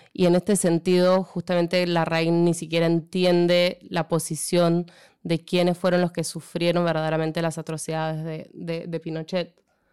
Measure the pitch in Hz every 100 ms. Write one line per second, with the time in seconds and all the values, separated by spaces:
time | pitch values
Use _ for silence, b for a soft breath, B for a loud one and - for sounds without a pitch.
0 | b - 180 180 175 202 175 165 180 180
1 | 180 185 185 180 - 175 170 180 175 170
2 | 160 165 165 170 170 165 160 165 165 170
3 | 160 185 180 175 175 175 180 - - 180
4 | 156 165 - 151 - 175 170 170 170 b
5 | b b 170 165 - 180 175 175 185 180
6 | 170 170 160 165 - 175 170 170 175 160
7 | 156 160 160 160 165 160 156 156 - 160
8 | 160 156 160 156 - - 175 165 170 165
9 | 165 160 156 185 170 _ _ _ _